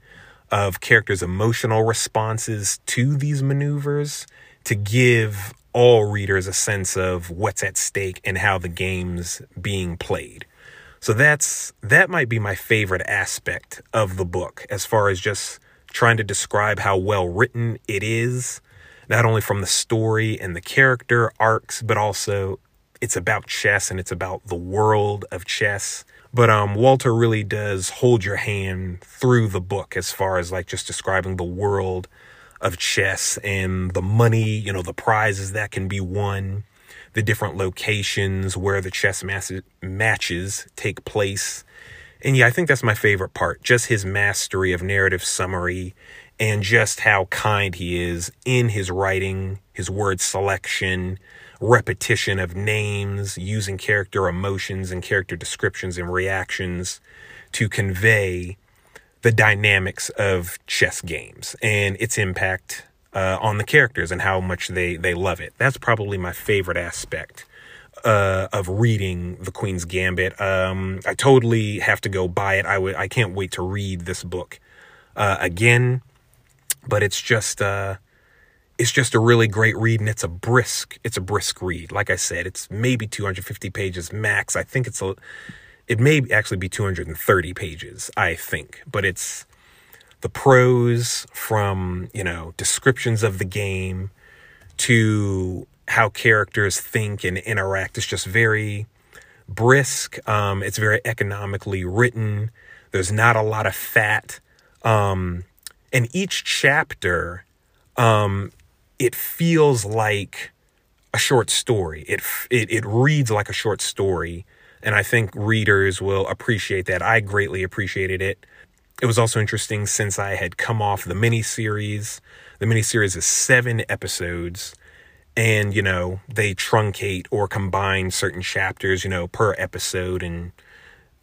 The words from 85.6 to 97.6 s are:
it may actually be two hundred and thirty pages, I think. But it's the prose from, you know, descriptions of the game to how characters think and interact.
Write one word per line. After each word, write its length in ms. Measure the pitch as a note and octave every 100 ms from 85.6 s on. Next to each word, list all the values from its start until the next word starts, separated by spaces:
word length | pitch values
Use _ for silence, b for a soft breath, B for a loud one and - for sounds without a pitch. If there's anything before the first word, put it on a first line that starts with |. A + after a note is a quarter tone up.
| B B -
it 120 | A2
may 220 | C3+ D3+ A#2
actually 260 | G#2+ - F#2+
be 120 | F#2
two 140 | -
hundred 240 | G2 E2+ D#2+
and 100 | D#2
thirty 360 | - F#2+ D#2+
pages, 580 | F2+ F2+ D#2 - - - -
I 200 | F2+ E2
think. 480 | - E2 C#2+ - -
But 200 | G#2 G2
it's 420 | F2+ - - - b b b b b b b
the 80 | -
prose 960 | - C#3 B2+ B2+ B2 A#2+ A#2+ A#2+ - -
from, 760 | - - G#2+ G2+ F#2+ F2+ F2+ F2+
you 100 | -
know, 300 | F2 E2+ E2 -
descriptions 680 | - - C3+ B2 A#2+ A2
of 160 | A2 F#2+
the 60 | F#2+
game 640 | G#2 G2 F#2+ F#2 F#2 G2 B B B B B B -
to 880 | - A#2 A2 G#2+ G2+ F#2+ F#2 F#2 - _ -
how 220 | A2+ G#2+
characters 680 | - A#2 G#2+ G2+ A2 G2+ -
think 440 | - A#2 G#2 G2+
and 140 | F#2 F2+
interact. 600 | A2 G#2